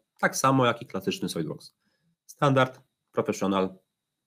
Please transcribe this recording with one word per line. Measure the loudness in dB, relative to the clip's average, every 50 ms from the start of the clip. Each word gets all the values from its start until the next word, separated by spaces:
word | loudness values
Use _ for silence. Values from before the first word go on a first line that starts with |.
| _ _ _ -2
tak | -2 -2 0
samo | 2 2 2 4 4 4
jak | 2 2 -2
i | -8
klasyczny | -10 -10 -6 -4 -4 -4 -4 -6 -6
SOLIDWORKS. | -4 -4 -6 -6 -8 -12 -14 -20 _ _ _ _ _ _ _ _ _ _ _
Standard, | _ -4 0 2 4 4 4 2 2 -2 -16 _ _ _ _ _ _
Professional, | -4 -4 -2 -2 -4 -2 -2 -2 0 0 0 -2 -4 -14 _ _ _ _ _ _ _ _ _